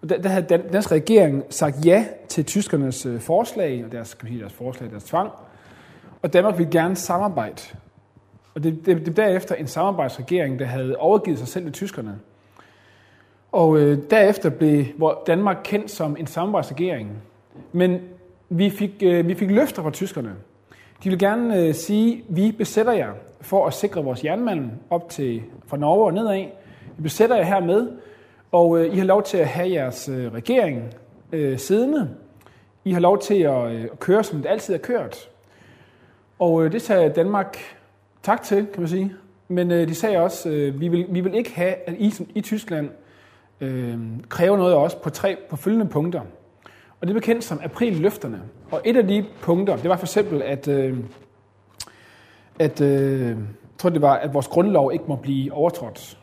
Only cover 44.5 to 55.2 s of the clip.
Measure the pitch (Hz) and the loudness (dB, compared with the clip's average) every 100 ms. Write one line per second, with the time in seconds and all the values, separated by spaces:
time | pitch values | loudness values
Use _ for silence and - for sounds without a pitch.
44.5 | 202 180 160 156 - 160 - 196 180 - | 4 4 4 2 -2 -8 -4 -4 -4 -10
45.5 | 151 190 226 196 147 165 175 104 - _ | -6 0 0 0 -2 -4 -6 -10 -20 _
46.5 | _ - - _ _ 180 214 220 233 226 | _ -20 -20 _ _ -2 -2 0 -2 -2
47.5 | 151 156 - 240 170 180 208 135 107 104 | -8 -8 -2 0 2 0 -2 -10 -10 -14
48.5 | - - - 226 240 196 208 208 - - | -20 -8 -2 2 4 4 2 -2 -8 0
49.5 | 170 196 135 151 180 185 208 202 151 127 | 0 2 0 0 0 0 0 0 -2 -2
50.5 | 139 151 139 135 131 113 - - _ _ | -4 -2 0 0 -4 -8 -16 -20 _ _
51.5 | _ _ _ - - - - - _ _ | _ _ _ -18 -18 -20 -20 -20 _ _
52.5 | - 151 151 143 139 139 135 123 110 104 | -2 -2 2 2 4 2 0 -2 -4 -8
53.5 | 107 - - 185 165 143 135 151 139 - | -12 -20 -2 0 4 4 4 2 -2 0
54.5 | 170 196 180 135 - - 131 | 2 4 4 2 0 -4 -6